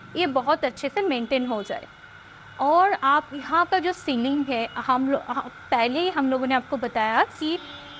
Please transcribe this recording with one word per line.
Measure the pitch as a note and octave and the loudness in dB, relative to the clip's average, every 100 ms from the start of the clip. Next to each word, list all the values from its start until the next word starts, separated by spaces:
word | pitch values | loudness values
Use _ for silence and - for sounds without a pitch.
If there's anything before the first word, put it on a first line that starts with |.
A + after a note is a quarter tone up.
| - D4+ | -10 -2
ये | F4 | 0
बहुत | B3+ B3 D#4 | 0 0 0
अच्छे | C4 - C#4 | 0 -4 -4
से | G4+ | -2
maintain | G4 B3 A#3 C4 B3 | 0 0 0 -2 0
हो | A3 | -4
जाए। | G3 - - - - - - - - - | -4 -8 -10 -20 -20 -20 -20 -20 -14 -2
और | C4+ E4+ G4 | 4 6 4
आप | F4+ C4+ D4 D4 | 4 2 2 0
यहाँ | C#4+ C4 D#4+ F4 | -10 0 2 2
का | F#4+ | 2
जो | E4 | 0
ceiling | F4 - B3 B3+ C#4+ C#4 | -4 -2 0 0 0 0
है, | A#3+ A3+ - | -2 -4 -6
हम | A#3+ B3+ C4+ | 0 2 2
लो-, | C#4 - | 0 -2
हाँ, | C4 B3 - - | -8 -8 -10 -2
पहले | B3+ A#3 C4+ | 0 2 2
ही | F4+ | 0
हम | D#4+ C4+ | 0 0
लोगों | C4 B3+ | 0 2
ने | |
आपको | C4 A#3+ C4+ | 0 0 -4
बताया | A#3+ A3+ A3 A#3 | -2 -2 0 2
कि | - - D#4 E4+ - - - | 0 -2 -4 -4 -6 -16 -14